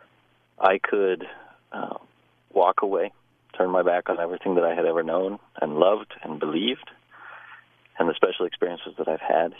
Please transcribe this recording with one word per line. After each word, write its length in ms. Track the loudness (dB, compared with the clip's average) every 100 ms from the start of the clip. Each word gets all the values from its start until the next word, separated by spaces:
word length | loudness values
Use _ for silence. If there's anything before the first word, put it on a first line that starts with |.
| -20 _ _ _ _ 0
I 200 | 2 2
could, 480 | 0 0 2 0 -6 -16 -20 -20 -14
uh, 260 | -10 -10 -10 -16 _ _ _ _
walk 300 | 2 2 2
away, 300 | 0 0 -2 -6 _ _ _ -2
turn 140 | 0
my 120 | 2
back 260 | 2 2 0
on 100 | -2
everything 360 | -2 -4 0 2
that 80 |
I 100 | 2
had 120 | 2 2
ever 160 | 2
known 360 | 0 0 -2 -4 _ -6
and 180 | -2 4
loved 340 | 4 4 -4 -14
and 160 | -10 -6
believed, 520 | -2 0 -2 -4 -10 -20 _ -20 -20 -18 -20 -20 _ _ _ -2
and 100 | 0
the 60 |
special 320 | 4 2 2 -4
experiences 480 | -2 -4 -4 -12 -6
that 100 | -4
I've 120 | -2
had 340 | 2 2 2